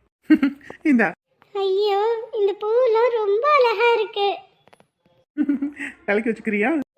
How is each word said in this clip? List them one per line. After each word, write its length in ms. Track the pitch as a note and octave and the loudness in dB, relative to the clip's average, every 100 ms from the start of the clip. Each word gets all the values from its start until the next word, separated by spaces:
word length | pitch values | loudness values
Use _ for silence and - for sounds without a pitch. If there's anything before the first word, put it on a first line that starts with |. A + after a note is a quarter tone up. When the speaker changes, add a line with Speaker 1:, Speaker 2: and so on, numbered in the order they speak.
| _ _ - | _ _ 2
Speaker 1:
<laughs> 640 | D4+ C#4 C#4 - - D#4+ | 2 2 -4 -14 -6 2
இந்தா. 180 | B3 F#3 - _ _ _ | 2 2 -2 _ _ _
Speaker 2:
ஐயோ, 460 | G4+ G4 F#4+ G#4 G4+ A4 A4+ A#4 | -4 -2 0 0 0 0 -2 -6
இந்த 200 | A#4 G4+ | -2 -2
பூவெல்லாம் 580 | G4+ G#4 A#4 B4+ A4 B4 | -2 -2 2 2 2 2
ரொம்ப 300 | A#4 G#4 G#4 C#5+ | 0 0 0 2
அழகா 340 | D5 A#4+ G4+ A#4+ | 2 2 2 2
இருக்கு. 360 | A4+ G#4 G#4 G4+ - - _ _ - _ _ _ _ _ D4 | 2 -2 -2 -4 -4 -10 _ _ -20 _ _ _ _ _ -4
Speaker 1:
<laughs> 580 | D4 C#4+ C#4+ - - - - | -2 -2 -4 -8 -14 -10 -4
தலைக்கு 240 | G3+ A3+ | -2 -2
வச்சுக்கிறியா? 400 | G#3+ - G#3 A3 D#4+ - | -4 -4 -2 -2 -2 -6